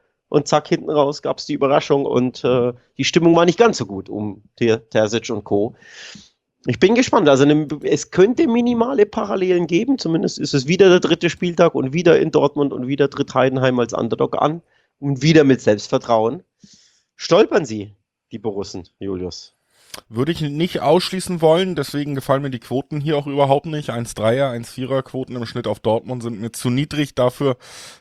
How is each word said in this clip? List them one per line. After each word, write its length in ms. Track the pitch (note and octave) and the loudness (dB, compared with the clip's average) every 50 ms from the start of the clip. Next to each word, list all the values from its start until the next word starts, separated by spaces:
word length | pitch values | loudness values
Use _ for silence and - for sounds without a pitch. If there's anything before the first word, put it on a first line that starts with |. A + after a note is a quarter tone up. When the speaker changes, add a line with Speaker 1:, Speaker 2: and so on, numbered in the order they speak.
| _ _ _ _ _ _ | _ _ _ _ _ _
Speaker 1:
Und 200 | - D3 C#3 - | -2 -2 0 2
zack, 180 | - D3+ D3+ | 0 0 0
hinten 240 | - E3+ - - D#3 | 0 -2 -2 -2 0
raus 320 | D#3+ C3 C3 C#3+ D3+ - | 0 2 2 0 -2 -4
gab's 240 | - C#3 C#3 - - | -6 -6 -6 -6 -8
die 60 | - | -8
Überraschung 520 | D3+ C#3 C#3 C3+ C#3 D3+ - - D3 C#3 C#3 | -4 -2 0 0 0 0 2 0 0 0 0
und, 380 | - B2 B2+ B2+ B2+ A#2+ - | 0 0 0 0 -2 -4 -4
äh, 300 | - B2+ B2 B2+ A#2+ B2 A#2+ - _ _ _ - | -2 0 0 0 0 -2 -4 -8 _ _ _ -6
die 60 | C3+ | -6
Stimmung 320 | - - E3+ D#3+ E3+ E3 | -2 0 2 4 4 4
war 80 | E3+ E3+ | 6 4
nicht 160 | F3+ E3 - | 4 4 4
ganz 180 | A#3 A3+ - - | 2 2 2 -2
so 80 | B2 | -6
gut 220 | F#2+ G2+ G2 F#2+ - | -8 -8 -10 -10 -10
um 340 | - G#2 G#2+ G#2 F#2+ - _ _ _ | -10 -8 -8 -8 -10 -12 _ _ _
Ter-, 340 | - A#2+ A2+ A2 A#2 - _ | -2 0 0 0 0 -2 _
Terzic 400 | - A2+ A2 G#2 A2 A2+ - - | 0 0 0 2 0 -4 -4 -6
und 140 | A#2 G#2 G2+ | -8 -8 -4
Co. 320 | - G#2+ G2+ G#2 A#2+ - _ - - - - - - - - - _ _ _ _ _ _ _ _ | -2 -2 0 0 -2 -6 _ -20 -20 -20 -20 -20 -20 -20 -20 -20 _ _ _ _ _ _ _ _
Ich 140 | C3 A#2 - | -6 0 2
bin 160 | F#3+ F#3+ A#3 | 2 4 4
gespannt. 320 | A#3 C4 - - B3 F#3 D3 | 2 2 2 2 2 4 4
Also, 160 | C#3 B2+ C#3+ | 6 6 6
ne, 240 | C#3+ D3+ D3+ D#3 C#3 D3+ D3 - | 4 4 2 0 -2 -6 -6 -2
es 260 | C#3+ D#3+ C#3 - - | -2 -2 -2 -4 -2
könnte 380 | - - F#3 A3 B3 - E4 C4 | 2 4 4 4 4 2 0 2
minimale 580 | A3+ A#3+ A#3+ A#3+ A#3+ A3+ A3+ B3 C#4 A#3+ G#3 | 2 2 0 0 0 0 -2 0 2 0 0
Parallelen 600 | G#3 - - - G3 G3 F#3+ F#3 F#3 F3+ F3 F3 D3 | 0 0 -4 -6 -4 -4 -2 0 0 0 0 0 0
geben. 300 | D#3+ F3 A#3 C4 C#4 - | 0 0 0 0 -2 -2
Zumindest 420 | - E3 E3 - F#3 F3+ - - | -2 -2 -2 0 -2 -4 -4 -6
ist 120 | - - | -6 -2
es 140 | - C#3 B2 | -2 -2 0
wieder 220 | C#3+ F3+ F#3 G3 F#3+ | 0 2 6 6 6
der 100 | F3 F3+ | 6 6
dritte 320 | - D3+ E3+ E3 - E3+ | 4 0 0 0 0 -4
Spieltag 460 | - - F3+ F3 E3+ D#3+ F3 E3 - | -2 -4 -4 -2 2 2 2 2 2
und 160 | C3 C3 C3 | 0 -4 -2
wieder 260 | C3+ E3+ F3+ E3+ E3 C#3 | -4 2 4 4 6 6
in 140 | C#3+ D#3+ | 4 2
Dortmund 400 | D#3 D3+ C#3 C#3+ - D3+ C#3+ C3+ | 2 2 2 2 2 0 -2 -2
und 160 | - - B2 B2+ | -2 -4 -4 -4
wieder 200 | C#3+ C#3 C#3+ C#3 | 0 0 0 0
tritt 240 | - - C#3 - - | 0 -4 -6 -2 0
Heidenheim 440 | C3 B2+ C3 C3 C3+ B2+ C3 B2+ B2 | 2 2 2 2 2 2 2 2 0
als 140 | A#2+ A#2 | 0 -2
Underdog 500 | - - A2+ A2+ A2 - C3+ C3 - - | -2 -4 -4 -4 -2 -2 -2 -2 0 0
an 200 | - D3 D#3+ E3+ - _ _ _ _ _ _ _ | 0 0 0 -4 -10 _ _ _ _ _ _ _
und 240 | C#3 C#3+ C#3 B2+ | -6 -4 -4 0
wieder 220 | C3 D#3+ D#3+ D#3+ D3 | 2 4 6 6 6
mit 160 | C3+ B2+ A2+ | 6 4 4
Selbstvertrauen. 840 | - - G#2 G2+ - - - C3 - - A#2 A2 A2 A#2 C3+ F3+ - _ _ _ - _ _ _ _ _ _ _ _ _ _ | 2 2 0 0 -2 -4 -4 -4 0 0 0 2 2 0 -4 -6 -12 _ _ _ -20 _ _ _ _ _ _ _ _ _ _
Stolpern 500 | - - - E3 F#3+ A3+ - - G#3+ D#3+ | -14 0 2 4 4 4 4 2 0 -2
sie, 300 | A2 A2 G#2+ G2 G#2 - _ _ _ _ _ _ _ | -2 -6 -8 -10 -12 -16 _ _ _ _ _ _ _
die 60 | - G#2+ | -14 -8
Borussen, 480 | G2+ A2+ G2 G2 G2 - - G2 E2+ - _ _ | -8 -6 -6 -6 -8 -8 -10 -14 -14 -16 _ _
Julius? 540 | G2 G2 F#2+ F2+ F2+ F2+ - - - - _ _ _ _ _ _ _ _ - - - _ | -10 -8 -8 -6 -8 -10 -10 -14 -18 -20 _ _ _ _ _ _ _ _ -20 -20 -20 _
Speaker 2:
Würde 200 | A2 A2+ C3 D3+ | -6 -4 -4 -2
ich 120 | E3+ D#3 | -2 -4
nicht 400 | D#3 D3 C#3+ D3+ E3+ F#3 - D#3+ | -6 -4 -2 -2 -4 -2 -4 -2
ausschließen 580 | - C#3 D#3+ F3+ - - F#3 F#3+ - - F3+ E3 | 2 2 2 2 2 -2 -6 -8 -6 -6 -4 0
wollen, 340 | D#3+ D#3 D#3+ F3 F#3+ F#3 F3 | 2 4 4 2 0 -2 -4
deswegen 400 | D#3 C#3 - - D3 C#3+ D3 C#3+ | -4 -6 -6 -6 -6 -6 -6 -6
gefallen 280 | C3+ - - C3+ C3+ | -6 -2 -2 -2 -2
mir 80 | C#3+ C#3 | -2 -6
die 80 | B2+ A#2 | -8 -10
Quoten 420 | - - A#2+ C3 - _ D#3 D3+ | -8 -6 -6 -6 -4 _ -8 -6
hier 160 | C#3 D#3 D3+ | -2 -2 -2
auch 100 | C#3+ C#3+ | -2 -2
überhaupt 380 | C#3+ C#3 C#3+ C#3+ C3+ C#3 C#3+ - | -2 0 0 2 2 2 0 0
nicht. 240 | E3 D#3 D3+ C#3+ - | -4 -8 -8 -6 -6
Eins 240 | A#2 A#2 A#2 - | -6 -6 -8 -8
Dreier, 380 | - - G#2+ A2+ A#2+ C3+ C#3 C3+ | -6 0 0 2 2 2 0 -2
Eins 180 | A#2+ A#2 A#2 - | -4 -6 -10 -12
Vierer 340 | - - B2+ B2 C3+ C3 | -10 -10 -6 -4 -4 -4
Quoten 340 | B2+ - - C3 C3 - A#2+ | -4 -6 -8 -10 -10 -8 -8
im 100 | B2 A#2 | -8 -10
Schnitt 200 | A2+ - A#2+ G#2+ | -8 -8 -6 -4
auf 140 | G#2+ G#2+ - | -4 -6 -2
Dortmund 420 | - A2+ G#2+ A#2 - G2 B2+ B2 | 0 0 0 0 -2 -6 -8 -8
sind 160 | A#2 A#2 A#2 F#2+ | -6 -8 -8 -8
mir 140 | A2 A#2 | -8 -10
zu 160 | - - - B2+ | -8 -4 -2 -2
niedrig 460 | A#2+ C3 D3 - - D3 D3 C#3 - | 0 0 -2 -2 -2 -4 -4 -2 0
dafür, 420 | - B2 B2 - - C#3+ C#3 B2 - - - - - - - - _ | 0 0 0 0 0 -2 -2 -2 -2 -8 -18 -20 -20 -20 -20 -20 _